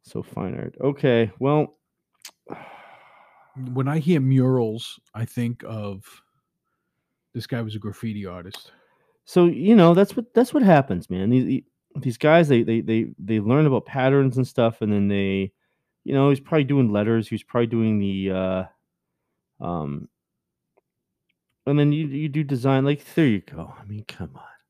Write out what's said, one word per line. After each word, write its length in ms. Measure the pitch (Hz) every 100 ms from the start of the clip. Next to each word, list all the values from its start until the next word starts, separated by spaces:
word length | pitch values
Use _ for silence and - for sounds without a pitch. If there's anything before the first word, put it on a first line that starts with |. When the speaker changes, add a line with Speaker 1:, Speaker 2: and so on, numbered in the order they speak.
Speaker 1:
So 200 | _ 113
fine 320 | - - 95 -
art. 200 | - -
Okay, 500 | 135 139 139 117 113 -
well. 400 | 135 151 147 _ _ _ _ _ - _ -
<sighs> 60 | - - - - - _ _ _ _ _ 131 127
Speaker 2:
When 160 | 123 135
I 120 | 156
hear 200 | 147 165
murals, 800 | 131 131 127 127 113 110 - - _
I 100 | 107
think 400 | 110 - 117 117 -
of 380 | 110 104 98 - - _ _ _ _ _ _ _ _ _ _ _
this 140 | 120 -
guy 140 | 123
was 120 | 110
a 60 | 107
graffiti 460 | 107 - 113 104 95
artist. 480 | 90 90 - - _ _ _ _ _
Speaker 1:
So, 220 | - 180 175
you 320 | 123 185 226
know, 160 | 170
that's 200 | 170 202
what, 200 | - 226
that's 200 | - 254
what 80 | 302
happens, 480 | 202 156 135 87 -
man. 200 | 92 98
These, 340 | 127 98 131 _ _ _ 143
these 220 | 135 113
guys, 320 | 151 165 156
they, 140 | 123
they, 180 | 113 113
they, 240 | 95 113 73 -
they 220 | 95 110
learn 260 | 104 139 156
about 200 | 120 -
patterns 500 | 135 131 139 135 127
and 100 | 123
stuff, 360 | - 113 -
and 100 | 107
then 160 | 104 101
they, 460 | 101 98 98 95 _ _ _ _ _
you 100 | -
know, 180 | 139 139
he's 100 | 135
probably 240 | - 160 135
doing 260 | 139 120
letters. 380 | 104 107 113 104
He's 140 | 110
probably 240 | - 120 117
doing 300 | 113 110 107
the, 340 | 101 98 95
uh, 1300 | 95 92 92 92 _ _ _ _ _ _ _ _ _
um, 460 | 85 85 73 71 - _ _ _ _ _ _ _ _ _ _ _ _ _ _ _ -
and 140 | 147
then 140 | 147
you, 140 | 147 151
you 200 | 139 151
do 160 | 147
design. 400 | 143 131 135 135
Like, 220 | 139 147 - -
there 100 | 147
you 140 | 101
go. 340 | - - 85 -
I 40 | 101
mean, 180 | 107 110
come 260 | - 90 -
on. 80 | - _